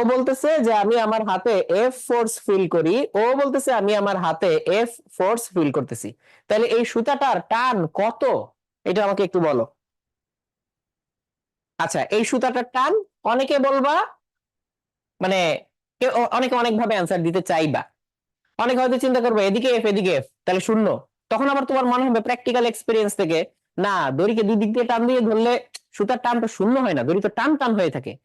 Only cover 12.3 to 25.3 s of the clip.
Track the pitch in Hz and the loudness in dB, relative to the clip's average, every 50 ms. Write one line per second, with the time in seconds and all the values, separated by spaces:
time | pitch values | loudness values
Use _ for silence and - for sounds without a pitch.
12.3 | - 254 240 254 247 254 247 247 - 254 262 294 381 440 392 - _ _ - - | 0 0 0 0 -2 -2 -4 -4 -2 -2 0 0 0 0 -2 -4 _ _ -4 -2
13.3 | 226 254 269 - 302 277 254 277 269 277 254 285 302 349 440 - - _ _ _ | 0 0 0 0 0 0 2 2 2 2 2 2 0 0 -2 -4 -8 _ _ _
14.3 | _ _ _ _ _ _ _ _ _ _ _ _ _ _ _ _ _ _ - 185 | _ _ _ _ _ _ _ _ _ _ _ _ _ _ _ _ _ _ -4 -2
15.3 | 190 190 180 160 147 - - _ _ _ _ _ _ _ 247 254 262 240 240 233 | 0 0 0 0 -2 -4 -6 _ _ _ _ _ _ _ -2 0 2 0 0 0
16.3 | - 233 262 254 254 247 233 240 220 214 240 214 220 196 175 160 190 175 165 165 | 0 0 0 0 0 0 0 0 0 0 0 0 0 0 0 -2 -2 -2 -2 0
17.3 | 170 190 170 - 180 160 160 147 131 - - - _ _ _ _ _ _ _ _ | -2 -2 -2 0 0 0 0 0 -2 -4 -6 -8 _ _ _ _ _ _ _ _
18.3 | _ _ _ _ _ - 214 247 254 247 254 254 254 247 262 262 254 254 233 247 | _ _ _ _ _ -4 -2 0 0 0 2 0 0 0 0 0 2 2 2 2
19.3 | 226 214 196 196 190 233 226 269 247 226 214 214 202 202 196 185 170 135 127 - | 2 2 2 2 2 0 0 2 0 2 2 0 0 0 0 0 0 0 -2 -6
20.3 | _ _ _ - 180 190 185 - 220 220 214 190 131 - - _ _ _ _ _ | _ _ _ -2 -2 0 0 0 2 2 2 2 0 -2 -6 _ _ _ _ _
21.3 | 226 220 269 277 277 277 269 262 269 262 254 247 240 247 262 262 240 226 214 233 | -2 0 0 0 0 0 0 0 0 0 2 2 2 2 2 2 0 0 0 -2
22.3 | 247 247 - 254 233 247 233 240 220 - - - 226 220 214 202 - - 196 160 | -4 -4 -2 -2 0 0 0 0 -2 -4 -4 0 0 2 0 0 0 -2 -2 0
23.3 | 165 160 180 - _ _ _ _ _ - 185 202 196 180 156 135 131 139 180 208 | 0 0 -2 -4 _ _ _ _ _ -4 -2 -2 0 0 -2 -2 0 0 0 0
24.3 | 233 226 220 196 226 208 208 208 220 247 240 233 240 226 233 240 254 254 226 220 | 2 0 0 0 2 0 0 0 0 0 0 0 0 0 0 0 2 2 2 2